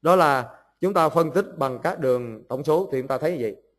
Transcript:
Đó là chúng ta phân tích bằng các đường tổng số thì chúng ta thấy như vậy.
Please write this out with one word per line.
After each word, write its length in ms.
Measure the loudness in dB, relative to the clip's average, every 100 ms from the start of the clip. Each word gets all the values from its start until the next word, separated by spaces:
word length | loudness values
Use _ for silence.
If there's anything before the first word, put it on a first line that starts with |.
Đó 140 | 4 4
là 480 | 6 2 -2 -14 _ _
chúng 140 | -2
ta 140 | 2 2
phân 240 | 2 0
tích 120 | 0 -4 -4
bằng 200 | -4 -2
các 180 | -6 -2
đường 440 | 0 0 -2 -12 -10
tổng 160 | -8
số 240 | 0 0 0
thì 80 | -4
chúng 80 | -4
ta 100 | -2
thấy 140 | -2
như 60 | -2
vậy. 200 | -6 -8 _